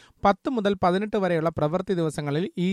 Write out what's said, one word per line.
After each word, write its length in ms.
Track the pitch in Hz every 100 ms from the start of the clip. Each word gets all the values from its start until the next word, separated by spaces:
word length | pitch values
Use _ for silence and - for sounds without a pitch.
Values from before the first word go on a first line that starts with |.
| - _
പത്ത് 280 | 202 196 -
മുതൽ 240 | 254 202
പതിനെട്ട് 420 | 196 185 185 208 214
വരെയുള്ള 340 | 190 170 160
പ്രവൃത്തി 440 | 160 151 180 185
ദിവസങ്ങളിൽ 520 | 185 160 147 147 143 190 -
ഇ 120 | 180